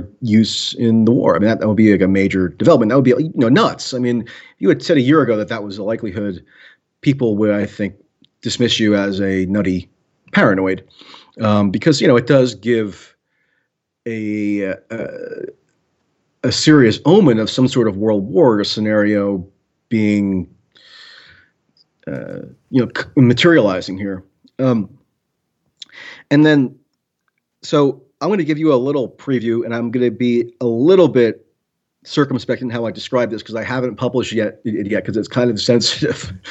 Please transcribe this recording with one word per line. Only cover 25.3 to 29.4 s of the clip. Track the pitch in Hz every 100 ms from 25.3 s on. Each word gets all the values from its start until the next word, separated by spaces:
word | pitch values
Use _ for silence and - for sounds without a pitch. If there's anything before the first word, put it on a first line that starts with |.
| _ _ _ _ - - - - - -
and | 143 151
then, | 147 127 - _ _ _ _ _ _ _ _
so | - 151 139 135 _ -
I'm | 156
gonna | 208
give | 147 151
you | 156
a | 127
little | 131 143 110
preview, | - - 123